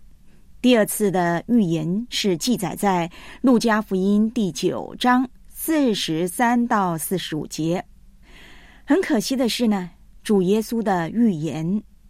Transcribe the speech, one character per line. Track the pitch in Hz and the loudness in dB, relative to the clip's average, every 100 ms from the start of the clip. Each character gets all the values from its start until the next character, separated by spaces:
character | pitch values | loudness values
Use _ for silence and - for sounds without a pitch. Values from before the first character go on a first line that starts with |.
| - - - - - - | -20 -20 -20 -20 -20 0
第 | 247 240 | 4 4
二 | |
次 | 202 - 208 | 4 0 0
的 | 180 175 170 - | 0 0 -2 0
预 | 240 | 2
言 | 180 160 156 190 240 | 2 0 -2 -4 -4
是 | - 208 170 | -4 -2 0
记 | - 208 | 0 -2
载 | 175 - | -2 0
在 | 202 180 170 - - - | 0 0 -2 -8 -20 -2
路 | 277 233 | 2 4
加 | 233 214 | 2 0
福 | 214 | -2
音 | 190 190 208 220 | -2 2 2 2
第 | 233 190 | 0 -4
九 | 151 180 120 - - | -2 -4 -4 -8 -2
章 | 247 247 262 - - | 2 2 0 -8 -20
四 | - - 320 262 | -10 -2 2 2
十 | 196 - 156 180 | 0 -2 -2 -2
三 | - 240 240 240 | 0 2 2 2
到 | 220 180 165 | 0 0 -2
四 | - 180 | -4 -4
十 | - 151 | -4 -8
五 | - | -8
节。 | - 160 180 - - - - - - - - - - | -4 -2 -2 -6 -20 -20 -20 -20 -20 -20 -20 -20 -20
很 | - 320 | 0 0
可 | 359 247 | 2 0
惜 | - 262 | 0 0
的 | 247 | 0
是 | - 233 | 0 0
呢， | 202 180 - - - | 0 -4 -14 -20 -14
主 | - 208 | 0 2
耶 | 180 214 | 4 0
稣 | 214 233 | 0 -4
的 | 208 180 165 | 0 0 -2
预 | 214 233 | 2 2
言 | 165 156 151 160 208 - - | 2 -4 -4 -4 -4 -6 -20